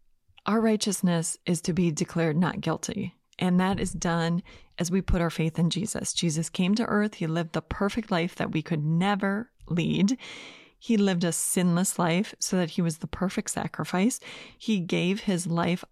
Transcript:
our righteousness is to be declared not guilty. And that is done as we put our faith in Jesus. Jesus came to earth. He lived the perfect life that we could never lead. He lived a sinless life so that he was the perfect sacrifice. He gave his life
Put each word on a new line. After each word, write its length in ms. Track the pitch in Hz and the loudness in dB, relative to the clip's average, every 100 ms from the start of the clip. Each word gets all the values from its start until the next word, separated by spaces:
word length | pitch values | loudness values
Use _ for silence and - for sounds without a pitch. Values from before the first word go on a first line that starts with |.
| _ _ _ - - | _ _ _ -10 0
our 160 | 220 | 2
righteousness 760 | 220 214 214 180 180 170 165 - - | 4 2 0 0 2 2 0 -4 -2
is 140 | 170 | -2
to 100 | - | 0
be 180 | 170 175 | 2 2
declared 460 | 147 165 170 165 151 | 2 -2 0 2 2
not 240 | 175 - | 0 0
guilty. 520 | 165 - - 202 185 - _ - | -2 -4 -4 -6 -6 -10 _ -2
And 220 | 180 180 | 2 4
that 220 | 185 196 | 2 0
is 100 | 185 | -4
done 500 | - 180 170 165 175 - - - - | -2 0 0 0 -2 -4 -18 -14 -4
as 100 | 170 | 0
we 120 | 190 | 0
put 180 | 180 180 | 2 2
our 100 | 170 | 2
faith 300 | - 160 165 | 0 -2 2
in 100 | 170 | 0
Jesus. 440 | - 220 - - | 0 -4 -4 -4
Jesus 360 | - 170 151 165 | -2 -2 -2 -4
came 260 | - 180 214 | 0 2 2
to 100 | 233 | 2
earth. 300 | 208 214 - | 0 0 -2
He 120 | 165 | -4
lived 240 | 165 165 | -2 -2
the 100 | 165 | -4
perfect 480 | - - 202 233 220 | -6 -2 -2 -2 -2
life 260 | 175 170 - | 0 -2 -2
that 180 | - | -4
we 80 | 165 | -2
could 240 | - 160 151 | -2 -2 0
never 680 | 165 196 202 196 202 240 _ - | 2 2 2 0 -2 -6 _ -4
lead. 500 | 170 156 151 202 254 - - - - - _ - | -2 0 2 2 2 -6 -16 -18 -20 -20 _ 0
He 120 | 220 | 4
lived 260 | 202 175 | 4 2
a 80 | 175 | 0
sinless 680 | 165 - - 180 170 190 - | 0 -2 2 2 2 2 0
life 380 | 170 170 220 - | 2 2 0 -4
so 200 | - 185 | -2 0
that 120 | 165 | 0
he 120 | - | 0
was 160 | 165 156 | -2 -2
the 80 | - | -8
perfect 420 | - 185 - - | -4 -2 -2 -4
sacrifice. 680 | - 165 - 151 180 214 - - - - - | -4 -6 -6 -4 2 2 0 -10 -18 -20 -10
He 240 | - 208 | -2 0
gave 420 | 175 170 170 196 | 0 0 0 0
his 260 | - 175 175 | 0 0 0
life 360 | 170 175 175 - | 0 0 0 -2